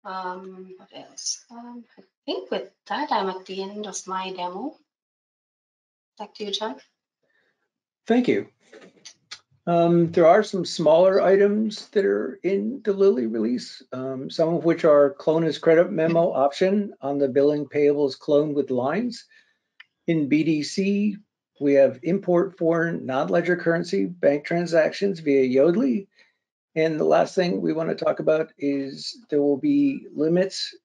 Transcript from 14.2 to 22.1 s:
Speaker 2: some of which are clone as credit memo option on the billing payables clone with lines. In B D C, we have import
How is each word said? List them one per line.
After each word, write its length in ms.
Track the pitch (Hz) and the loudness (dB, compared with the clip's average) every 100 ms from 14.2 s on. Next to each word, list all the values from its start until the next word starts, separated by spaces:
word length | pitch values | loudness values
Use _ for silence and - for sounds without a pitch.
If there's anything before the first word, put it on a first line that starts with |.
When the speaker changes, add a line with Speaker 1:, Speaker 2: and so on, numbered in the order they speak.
| 156 | -10
Speaker 2:
some 240 | - 165 | -2 0
of 100 | 165 | 0
which 200 | 156 165 | 0 2
are 260 | 165 147 143 | 4 6 4
clone 320 | 135 - 160 | 2 -2 0
as 140 | 160 147 | 0 0
credit 320 | 170 165 185 | 4 4 4
memo 400 | 165 165 165 175 | 0 0 2 0
option 640 | - - - 190 208 208 - | 2 0 0 0 0 -4 -8
on 180 | 139 143 | -6 -2
the 100 | 139 | 0
billing 380 | 131 143 147 147 | 2 2 0 -4
payables 500 | 147 147 143 143 131 | 0 2 2 -2 -4
clone 380 | - 147 156 | 0 2 2
with 160 | 143 135 | -2 -2
lines. 540 | 127 127 175 240 226 - _ _ _ _ _ - _ - | -2 -2 -2 -4 -8 -18 _ _ _ _ _ -20 _ -2
In 220 | 165 139 | -2 0
B 160 | 147 | 0
D 180 | 160 156 | 0 -2
C, 540 | 143 - 196 202 208 - _ _ _ _ | -2 -2 -2 0 -2 -4 _ _ _ _
we 140 | 143 | 2
have 240 | 139 135 - | 4 4 2
import 540 | - | -4